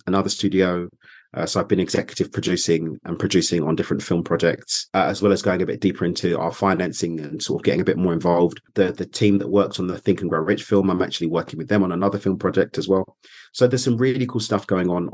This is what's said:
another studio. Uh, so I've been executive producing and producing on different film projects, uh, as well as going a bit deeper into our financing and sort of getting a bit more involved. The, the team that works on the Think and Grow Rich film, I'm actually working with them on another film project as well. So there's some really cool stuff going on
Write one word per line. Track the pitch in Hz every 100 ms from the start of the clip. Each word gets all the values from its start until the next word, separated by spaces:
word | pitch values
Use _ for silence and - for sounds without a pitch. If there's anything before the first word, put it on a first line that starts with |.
| -
another | 98 95
studio. | - 127 95 90 87 87 - - - _
Uh, | -
so | 82 92
I've | 85
been | 90
executive | 90 90 - - 87
producing | - 85 90 - 80 80 69
and | - 85
producing | - 92 - 85
on | 76 82
different | - 73
film | - 87
projects, | - 85 82 - - - -
uh, | 95 78
as | 101
well | 101
as | 95
going | 98 92
a | 90
bit | -
deeper | 95 - 87
into | 87 90 85
our | 82
financing | - 98 90 90 - 85 80
and | 73 78
sort | - 69
of |
getting | - 80
a |
bit | - 80
more | 90
involved. | 82 87 85 87 - - 104
The, | 92
the | 85
team | 87 - 107 101
that | 85
works | 101 90 -
on | 90
the | 87
Think | 107 90
and | 87
Grow | 80
Rich | 80 101
film, | - 101 95
I'm | 90
actually | 92 - 82
working | 85 82 80
with | 80
them | 104
on | 92
another | 87 98 98
film | 98 92
project | 92 92 - -
as | 92
well. | 95 - _ _ - -
So | - 123
there's | 127
some | 127 117
really | 131 131 123
cool | 113
stuff | - 104 -
going | 92 90
on | 87 87